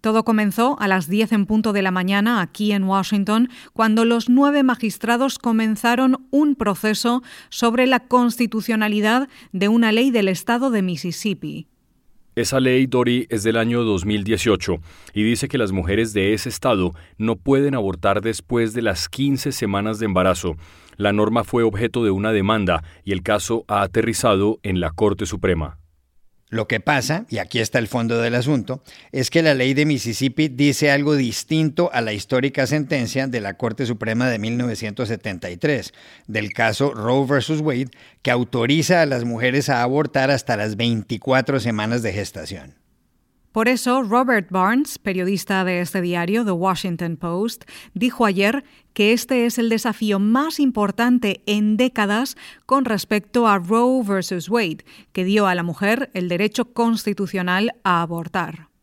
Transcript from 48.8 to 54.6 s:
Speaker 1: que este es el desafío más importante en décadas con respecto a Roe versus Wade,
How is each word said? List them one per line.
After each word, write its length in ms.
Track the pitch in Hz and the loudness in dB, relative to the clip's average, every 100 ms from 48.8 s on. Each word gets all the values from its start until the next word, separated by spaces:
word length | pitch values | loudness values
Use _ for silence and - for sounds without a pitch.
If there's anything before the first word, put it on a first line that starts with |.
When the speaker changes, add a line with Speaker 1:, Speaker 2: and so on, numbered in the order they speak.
| _ | _
Speaker 1:
que 200 | - 208 | 0 2
este 320 | 233 - 254 233 | 2 0 0 0
es 140 | 233 | 0
el 100 | 233 | 0
desafío 480 | 226 226 208 214 196 | 0 -2 -2 0 2
más 420 | 208 240 311 320 | 2 2 2 2
importante 840 | 277 240 208 196 240 247 226 190 - | 0 2 -2 0 2 2 2 -4 -2
en 320 | 208 214 214 | 0 2 2
décadas 580 | 254 240 202 208 262 - - - - | 2 2 0 0 -2 -8 -20 -20 -2
con 180 | 269 | 0
respecto 640 | 240 208 - 208 - 247 226 | 2 -2 0 -2 0 2 4
a 120 | 196 | 2
Roe 440 | 175 226 240 262 | 2 2 2 2
versus 460 | 208 196 175 180 165 | 0 -2 -2 -6 -2
Wade, 360 | 233 | -2